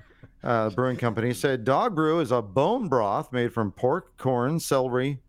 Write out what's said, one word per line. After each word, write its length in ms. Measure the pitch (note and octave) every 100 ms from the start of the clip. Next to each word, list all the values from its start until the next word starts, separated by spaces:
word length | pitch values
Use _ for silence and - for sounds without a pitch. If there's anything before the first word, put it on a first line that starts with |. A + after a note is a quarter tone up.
| - _
<laughs> 240 | - _
uh, 280 | C3 A#2 A2
brewing 260 | F#2+ B2+ B2
company, 360 | A#2+ A2+ A#2+
said 300 | A#2 C#3+ C3
dog 300 | A2+ C#3+ A#3
brew 240 | D#3 D#3 E3+
is 120 | B2
a 100 | B2
bone 460 | G#2 F#2 D#3+ B3+ F#3+
broth 440 | B2+ G2+ B2 C#3+
made 200 | B2 A#2+
from 180 | A#2 G#2
pork, 460 | - B2+ F3 - -
corn, 420 | C3 B2 B2+ E3
celery, 640 | - C3+ B2+ B2 C3+ C#3